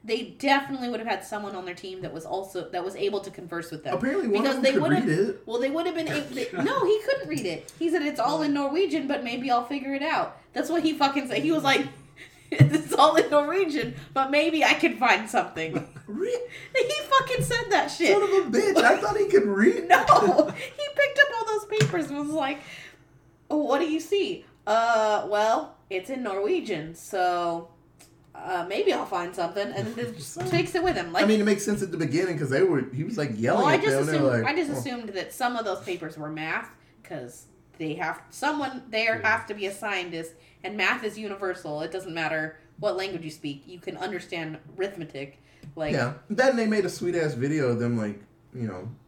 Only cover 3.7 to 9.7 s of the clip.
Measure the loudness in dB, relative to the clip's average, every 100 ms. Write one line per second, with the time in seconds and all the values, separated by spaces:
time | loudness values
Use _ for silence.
3.7 | -8 -4 -2 0 0 2 2 2 4 4
4.7 | 4 4 4 4 2 0 -2 -6 -2 -2
5.7 | 0 -2 -4 -4 -4 -4 -6 -6 -2 0
6.7 | 2 2 2 2 -2 -2 -4 -4 -6 -10
7.7 | -4 0 0 0 0 0 2 0 0 0
8.7 | 0 0 0 -2 -4 -4 -6 0 0 0